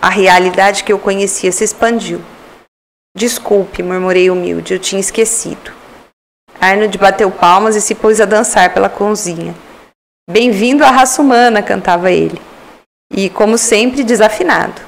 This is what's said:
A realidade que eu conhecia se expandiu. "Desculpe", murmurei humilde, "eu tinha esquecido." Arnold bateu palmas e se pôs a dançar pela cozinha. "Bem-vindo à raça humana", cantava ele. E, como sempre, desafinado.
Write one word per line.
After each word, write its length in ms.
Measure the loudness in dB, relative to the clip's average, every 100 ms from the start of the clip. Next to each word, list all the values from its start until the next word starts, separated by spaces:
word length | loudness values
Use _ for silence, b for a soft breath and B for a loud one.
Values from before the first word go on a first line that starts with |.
A 40 | 0
realidade 720 | 2 4 4 2 2 0 0
que 100 | -2
eu 60 | -2
conhecia 540 | -2 -4 -4 -2 -4
se 100 | -2
expandiu. 580 | -4 -2 -2 -2 -4 -10 -12 -20 -20 -20 _ _ _ _ _ -4
"Desculpe", 680 | -4 -4 0 0 0 -6
murmurei 460 | -6 -4 0 2 2
humilde, 440 | 0 -4 -6 -6
"eu 60 | -6
tinha 200 | -4 -6
esquecido." 720 | -6 -2 -2 -2 -8 -12 -16 -20 -20 -20 _ _ _ _ _ -4
Arnold 380 | 0 2 0 0
bateu 320 | 0 2 -2
palmas 460 | 2 4 4 2 -2
e 40 |
se 140 | -2
pôs 260 | -2 0 2
a 40 |
dançar 500 | 2 2 0 2 2
pela 140 | 2 -2
cozinha. 680 | -2 -4 -2 -6 -8 -10 -12 -18 -20 -20 _ _ _ -4
"Bem-vindo 560 | 0 2 0 0 4
à 60 | 4
raça 320 | 4 2 2
humana", 400 | 2 4 4 2
cantava 480 | -2 -4 0 0 2
ele. 300 | 0 0 -6 -16 -20 -20 -20 _ _ _
E, 160 | -6 -4
como 260 | 0 0 2
sempre, 460 | 2 2 2 -2
desafinado. 800 | -2 2 2 0 -2 0 -2 -8